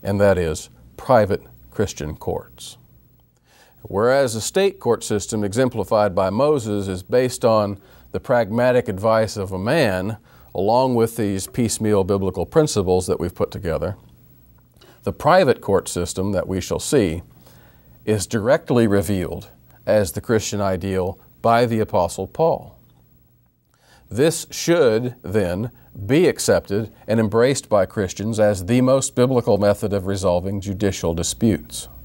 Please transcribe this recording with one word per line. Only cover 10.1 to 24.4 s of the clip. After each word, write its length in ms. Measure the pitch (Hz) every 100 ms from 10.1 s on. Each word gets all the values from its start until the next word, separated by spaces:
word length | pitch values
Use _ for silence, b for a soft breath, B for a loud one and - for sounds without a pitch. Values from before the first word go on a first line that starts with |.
| 110 b b b
along 440 | - 98 120 131 120
with 200 | 113 -
these 300 | 104 95 -
piecemeal 560 | - 117 - 110 104
biblical 440 | 92 101 95 90 87
principles 600 | 165 151 107 90 92 90
that 140 | -
we've 140 | 87
put 180 | - -
together, 440 | - 87 78 87 95 - _ _ _ _ _ _ _ b b
the 80 | -
private 480 | - 143 185 160 -
court 280 | - 95 -
system 440 | 92 85 - 95
that 160 | 95 -
we 120 | 92
shall 200 | - 85
see 420 | - 147 95 82 - b b b b b b b -
is 200 | 107 90
directly 600 | 117 104 160 - 131 113
revealed 640 | 101 98 98 85 - - _ _ b
as 280 | - 107 98
the 80 | -
Christian 400 | - 110 - 104
ideal 580 | 98 92 98 92 90 95 b _
by 240 | 117 117 120
the 140 | 113
Apostle 480 | 104 101 85 - 92
Paul. 500 | - 165 147 - - _ _ _ _ _ _ _ _ _ b b b b
This 380 | 104 156 160